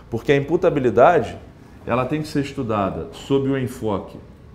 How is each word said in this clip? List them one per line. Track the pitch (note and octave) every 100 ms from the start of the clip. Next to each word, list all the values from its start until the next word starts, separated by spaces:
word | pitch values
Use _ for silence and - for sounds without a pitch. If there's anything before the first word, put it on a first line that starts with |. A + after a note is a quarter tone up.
| -
Porque | A2+ -
a | C#3+
imputabilidade, | C3+ E3+ F3+ C#3+ B2 G#2+ C#3+ E3+ G2+ - - - - -
ela | - A#2+
tem | B2+ D3+
que | D3+
ser | D3
estudada | C#3 - A#2+ G#2+ F#2+ E2 D#2+
sob | - - C#3 C3
o | C3+
enfoque | B2 - A2 F#2+ - - - - -